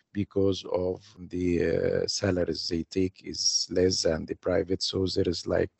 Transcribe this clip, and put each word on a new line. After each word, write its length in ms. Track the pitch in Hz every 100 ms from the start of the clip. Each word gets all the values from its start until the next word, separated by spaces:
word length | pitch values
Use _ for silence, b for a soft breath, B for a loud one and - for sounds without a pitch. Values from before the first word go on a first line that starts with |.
| _
because 520 | 101 95 98 98 92 -
of 280 | 92 92 92 - - 87
the, 760 | 90 90 85 85 90 90 92
uh, 40 | -
salaries 580 | - 98 90 82 78 -
they 140 | 85
take 400 | - 95 92 -
is 440 | - 78 - - -
less 320 | 92 92 90
than 240 | 85 80 -
the 80 |
private. 480 | - 92 87 87 95
So 240 | - 98 95
there 220 | 98 90
is, 180 | 82 -
like, 240 | 90 90